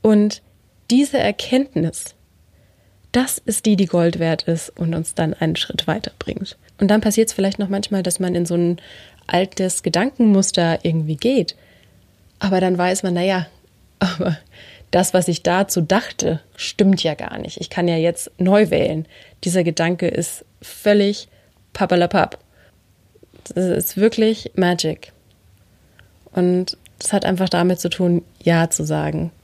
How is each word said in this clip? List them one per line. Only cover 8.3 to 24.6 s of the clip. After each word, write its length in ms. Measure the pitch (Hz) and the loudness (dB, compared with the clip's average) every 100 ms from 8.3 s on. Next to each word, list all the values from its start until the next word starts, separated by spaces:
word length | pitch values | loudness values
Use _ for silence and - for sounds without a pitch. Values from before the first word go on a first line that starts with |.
in 120 | 175 | -2
so 100 | 170 | 0
ein 220 | 175 175 175 - - - - - | 0 0 -2 -8 -20 -20 -20 -2
altes 560 | 175 190 - 185 - | 0 0 -2 -4 -2
Gedankenmuster 960 | 170 170 247 - 226 196 190 190 170 165 | -2 0 -2 2 4 4 2 0 0 0
irgendwie 340 | 170 160 156 151 | 0 -2 -2 -2
geht. 380 | 233 269 165 - _ _ _ _ _ _ _ _ | 0 0 -2 -8 _ _ _ _ _ _ _ _
Aber 220 | 196 185 | 0 2
dann 160 | 185 180 | 2 2
weiß 260 | 180 190 | 0 0
man, 100 | 185 | -2
na 80 | 175 | 0
ja, 260 | 185 185 165 _ _ _ _ _ | 0 -2 -4 _ _ _ _ _
aber 380 | 180 170 180 151 _ - - - - | -4 -2 -4 -4 _ -20 -20 -20 -2
das, 220 | 175 185 | 0 2
was 140 | 185 175 | 2 0
ich 140 | 165 | -2
dazu 400 | - 185 196 180 | 0 0 0 -2
dachte, 600 | 156 202 - - 170 160 _ | 2 0 -2 -4 -4 -4 _
stimmt 460 | - - - 196 190 | -12 -12 2 4 4
ja 140 | 160 | 0
gar 220 | 147 - - | -4 -10 -10
nicht. 220 | - - | -12 -12
Ich 80 | 170 | -8
kann 180 | - 175 | -2 0
ja 80 | |
jetzt 360 | 165 165 170 - - | 2 0 -2 -12 -2
neu 320 | 185 208 196 | 4 4 4
wählen. 380 | 175 - 156 160 - - _ | 2 0 -2 -8 -16 -20 _
Dieser 200 | 180 180 | -2 0
Gedanke 440 | 170 160 170 175 175 | 0 0 -2 0 -2
ist 380 | - - - - _ | -2 -6 -10 -18 _
völlig 680 | - - 208 208 202 208 - _ _ _ _ | -20 -2 2 4 4 -2 -10 _ _ _ _
papperlapapp. 640 | - 185 175 175 185 - - _ _ _ _ _ _ _ _ - - - | -4 0 2 2 2 0 -4 _ _ _ _ _ _ _ _ -20 -20 -8
Das 120 | - | -2
ist 320 | 185 - 180 - | 0 0 -2 0
wirklich 540 | 220 220 220 220 - | 0 2 0 0 -6
Magic. 580 | - | 0